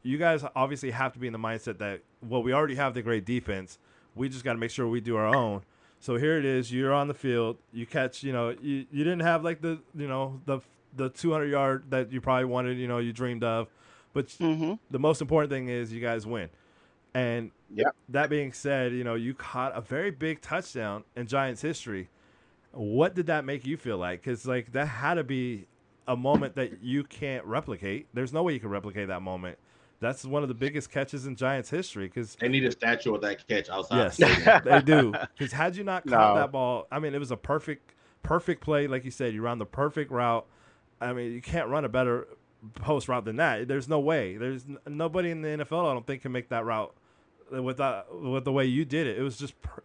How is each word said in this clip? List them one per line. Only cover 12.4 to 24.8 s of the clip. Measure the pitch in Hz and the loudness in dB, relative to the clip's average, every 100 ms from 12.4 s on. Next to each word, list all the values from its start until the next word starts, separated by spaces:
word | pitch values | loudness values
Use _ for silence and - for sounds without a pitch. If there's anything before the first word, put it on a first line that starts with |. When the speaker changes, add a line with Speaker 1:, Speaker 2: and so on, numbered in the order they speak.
| 127 | 4
Speaker 1:
wanted, | 123 123 127 | 0 0 -2
you | 123 | -2
know, | 120 | 0
you | 120 | -2
dreamed | 113 127 117 | -2 -4 -2
of. | 117 113 113 _ - - _ | 0 0 -2 _ -20 -20 _
But | 147 135 - | -4 -4 -2
Speaker 2:
Mm-hmm. | 165 156 160 214 - | 0 2 0 -4 -4
Speaker 1:
the | 131 | 0
most | 151 156 | 2 2
important | 139 156 147 | 4 2 2
thing | 135 127 | -2 -2
is | 123 117 | -4 -4
you | 113 | -4
guys | 120 113 107 | -2 -2 -2
win. | 117 85 - _ _ _ _ _ | -6 -6 -12 _ _ _ _ _
And | 127 123 120 113 _ _ | 0 0 0 -4 _ _
Speaker 2:
Yep. | 104 143 - - | 2 2 2 -4
Speaker 1:
that | 131 147 | 0 2
being | 147 135 | 0 -2
said, | - 143 135 123 | -4 0 2 2
you | 123 | 0
know, | 120 117 | -2 -2
you | 117 | -2
caught | 135 - 127 131 107 | -6 -6 -4 -2 -4
a | |
very | 113 131 202 | -6 -4 -2
big | 139 156 151 | -2 -4 -4
touchdown | - 165 - 127 107 101 - 123 | -4 -4 -4 -6 -4 -6 -10 -10
in | 117 | -2
Giants | 135 135 117 | 0 0 -2
history. | 156 156 123 95 92 _ _ _ _ _ _ | -6 -6 -6 -8 -8 _ _ _ _ _ _
What | 127 107 120 175 | -8 -2 2 2
did | 180 165 | 2 0
that | 151 | 0
make | 139 143 127 | -2 -6 -4
you | 156 | -6
feel | 123 98 | -4 -2
like? | 87 90 | -2 -4
'Cause, | 131 120 127 | -4 -6 -2
like, | 127 117 | -4 -2
that | 127 | -4